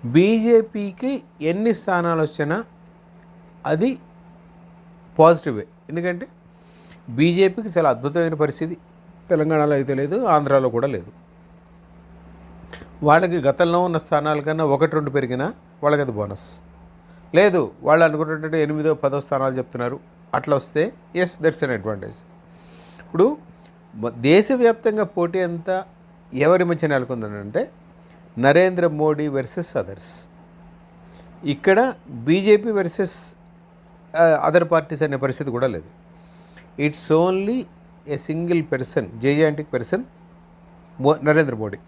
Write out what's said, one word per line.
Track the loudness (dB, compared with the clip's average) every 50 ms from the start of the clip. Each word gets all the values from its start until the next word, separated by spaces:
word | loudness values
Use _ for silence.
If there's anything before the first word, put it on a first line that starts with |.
| -6
బీజేపీకి | 2 4 4 4 4 2 2 4 4 4 4 4 0 -6 -8 -8 -8 -8 -6 -6 -4 -4 -6 -10 _ _ _
ఎన్ని | -4 -2 -2 0 0 0 -2
స్థానాలు | -2 -2 -2 -2 0 0 0 0 0
వచ్చినా | -2 -2 -2 -4 -2 -2 -2 -4 -6 -10 -18 -20 -20 -20 _ -20 _ _ -20 -20 -20 -20 -20 -20 -20 -20 -20 -10 -4
అది | -4 0 0 0 -2 -2 -6 -14 -20 -20 -20 -20 -20 -20 -20 -20 -20 -20 -20 -20 -20 -20 -20 -20 -20 -20 -20 -20 -8 2 6
పాజిటివే. | 6 6 6 4 0 -6 -6 -6 -8 -12 _ _ _ -10
ఎందుకంటే | -8 -6 -4 -4 -6 -6 -10 -16 -18 _ _ -20 -20 -20 -20 -20 -20 -20 -20 -20 -20 -20 _ -8
బీజేపీకి | 0 2 2 2 4 4 2 2 2 -4 -10
చాలా | -2 -2 2 2 2
అద్భుతమైన | 2 0 -2 -4 -2 0 0 0 0
పరిస్థితి | 0 -2 -2 -2 -6 -8 -8 -8 -12 _ _ -20 -20 _ -20 -20 -20 -2 -2
తెలంగాణలో | 0 0 2 2 2 2 2 2 2
అయితే | 0 0 -2 -2
లేదు, | -2 -2 -2 -2 -2 2
ఆంధ్రాలో | 2 2 2 4 4 2 2 2 2
కూడా | 0 -2 -2
లేదు. | -2 -4 -6 -10 -14 -20 -20 -20 _ -20 -20 -20 -20 -20 -20 _ -20 -20 -20 -20 _ -20 -20 -20 -20 -20 -20 -20 -20 -20 -20 -20 -20 -20 -20 -20 -20 -20 -20 -20 -20 -12 -2 4
వాళ్ళకి | 4 6 6 4 2 -2
గతంలో | 0 0 0 2 2 2 2 2 0 0
ఉన్న | 0 -2
స్థానాల | -4 -2 0 -2 0 0 0 -2 -2
కన్నా | -2 -4 -2 0 0
ఒకటి | 0 2 2 2 0 0
రెండు | -2 -4 0
పెరిగినా | -2 -2 -2 -2 -4 -4 -4 -6 -6 -10 -20 -20 -12 -2 0
వాళ్ళకి | 0 2 2
అది | 0 -4
బోనస్. | -4 -6 -6 -6 -8 -12 -14 -16 -18 -20 -20 -20 -20 -20 -20 -20 -20 -20 _ -20 -20 -20 -16 0 4
లేదు, | 4 4 6 4 2 -2 -2 -6 -6 2
వాళ్ళు | 2 4 6 6
అనుకున్నట్టు | 4 2 -2 -4 -4 -6 -8 -6 -4 -2
ఎనిమిదో, | -2 -2 -2 -2 -2 0 -2 -2
పదో | 0 -2 -2 -2 -4
స్థానాలు | -4 -4 -2 -2 -2 -2 -2
చెప్తున్నారు, | -4 -8 -8 -8 -6 -6 -6 -6 -10 -16 _ _ _ -10 _ -4
అట్లా | -4 0 0 0
వస్తే | 0 -2 -4 -2 -2 -2 -2 -4 -14 -20 -8 -4
yes, | -2 -2 -2 -4 -2 -2
that's | -2 0 0 -4
an | -4 -4
advantage. | -4 -4 -8 -8 -8 -10 -16 -16 -20 -20 -20 -20 -20 -20 -20 -20 -20 -20 -20 -20 -20 -20 -20 -20 -20
ఇప్పుడు | -18 -8 0 2 2 2 2 -4 -12 -20 -20 _ -20 -20 _ _ _ _ -12
మ-, | -8 -8 -8
దేశవ్యాప్తంగా | -8 -2 2 4 4 4 4 2 0 2 4 2 2 2 -2 -2 -2 0 -4
పోటీ | -4 -2 -4 -4 -2 -2 -4
అంతా | -4 -4 -6 -8 -6 -4 -4 -4 -6 -10 _ _ _ _ -20 _ _ -12 -4
ఎవరి | 0 2 4 4 4 2
మధ్య | 0 0 -2 0
నెలకొందనంటే | 0 0 -2 -2 -4 -6 -8 -8 -10 -10 -12 -12 -6 -4 -4 -6 -6 -10 -20 _ -20 _ -20 -20 _ -20 -20 -20 -14 -6 2
నరేంద్ర | 2 4 6 6 4 4 2 0 -2
మోడీ | 0 0 0 0 0 0 -2 -4
వర్సెస్ | -4 -4 -4 -6 -6 -8 -10 -10 -6 -6
others. | -6 -6 -6 -12 -16 -14 -16 -16 -16 -18 -20 -20 -20 -20 -20 -20 -20 -20 -20 -20 -20 -20 _ _ -20 -20 -20 -20 -20 -20 -20 -20 -10 -6
ఇక్కడ | -6 -6 0 2 2 4 4 2 0 -2 -8 _ -16
బీజేపీ | -16 -8 0 0 0 2 4 4 4 4 2 -2
వర్సెస్, | -2 -2 -2 -4 -4 -4 -4 -4 -6 -10 -14 -16 -18 _ _ -20 -20 _ _ _ _ _ _ -20 -20 _ -20 -8 2
ఆ, | 4 4 4 4 4 2 2
other | 2 2 2 4
parties | 0 0 0 -2 -4 -2 -2
అనే | -2 -2
పరిస్థితి | -2 -4 -4 -4 -4 -6 -6
కూడా | -2 -2 -2
లేదు. | -2 -2 -6 -10 -14 -20 -20 -20 -20 -20 -20 -20 -20 -20 -20 -20 -20 -20 -20 -20 -18 -6 -2
It's | -2 -2 -2 -6 -2 2
only | 2 4 4 2 0 -2 -2 -2 -4 -4 -6 -10 -16 -20 -20 -20 -20 -20 _ -8 -8
a | -8 -6
single | -6 -6 -4 -2 0 0 0 0 -2
person, | -4 -4 -4 -4 -4 -4 -4 -4 -10 -2 0
gigantic | 0 2 4 2 2 0 -4 -8 -6 -6
person, | -6 -4 -2 -4 -4 -4 -10 _ _ -20 _ -20 _ _ _ -20 _ -20 -20 -20 -20 -20 _ -12 0
మో-, | 2 2 2 2 2
నరేంద్ర | 2 4 4 2 0 -2
మోడీ. | -6 -6 -8 -8 -12 -16